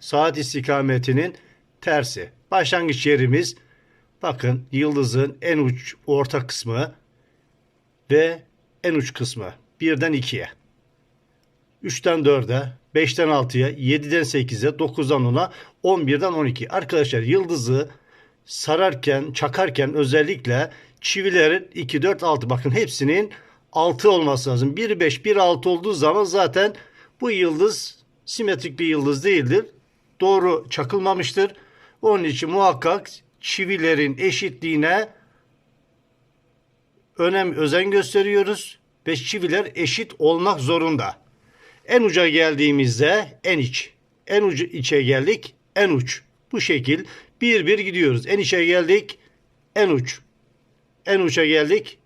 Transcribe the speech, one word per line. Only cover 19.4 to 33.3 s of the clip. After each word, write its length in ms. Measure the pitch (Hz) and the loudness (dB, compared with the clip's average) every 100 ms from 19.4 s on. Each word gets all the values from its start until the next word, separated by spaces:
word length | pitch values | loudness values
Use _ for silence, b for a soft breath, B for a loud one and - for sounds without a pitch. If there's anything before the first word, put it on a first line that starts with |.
| 151 - 185 127 139 | -4 0 -2 0 -2
özellikle 760 | 151 135 151 151 127 120 123 156 B B B | 0 2 2 0 -2 -2 -2 -2 B B B
çivilerin 680 | - 196 190 175 156 180 185 | -6 -2 2 4 4 2 -4
iki, 280 | 170 127 147 | -12 -6 0
dört, 200 | 175 190 | 0 0
altı. 280 | 175 143 117 | -2 -2 -2
Bakın 200 | 123 135 | -2 0
hepsinin 600 | 151 160 - 139 180 208 B B B _ | 0 -2 -2 0 0 -2 B B B _
altı 380 | 160 170 127 208 | 0 0 4 4
olması 400 | 185 151 131 135 | 4 2 0 -2
lazım. 260 | 120 139 165 | 0 0 -2
Bir 240 | 220 196 | -2 0
beş, 240 | 160 - | 0 0
bir 120 | 214 202 | 0 4
altı 340 | 180 160 185 | 4 2 0
olduğu 220 | 170 196 | 0 -2
zaman 320 | 170 151 196 | 0 2 2
zaten 500 | 196 196 170 185 208 202 B B B _ | 0 2 2 2 0 -2 B B B _
bu 100 | 247 | -4
yıldız 680 | 202 175 156 208 214 - - _ _ | 0 0 2 0 0 -12 -18 _ _
simetrik 540 | - - 208 160 156 135 | -14 -4 -2 -2 -6 -4
bir 80 | 165 | 0
yıldız 380 | 151 139 139 | 0 0 0
değildir. 420 | 185 175 127 185 226 _ _ _ _ _ | 2 2 2 0 0 _ _ _ _ _
Doğru 460 | 185 196 180 160 151 | 2 4 2 0 -4
çakılmamıştır. 800 | - 131 196 190 185 139 196 196 b b b b b | -8 -4 -2 0 -2 -2 0 -2 b b b b b
Onun 220 | 220 202 | 0 2
için 260 | 165 127 160 | 0 -4 -2
muhakkak 600 | 190 190 127 165 196 - - _ | 2 2 2 0 -2 -4 -20 _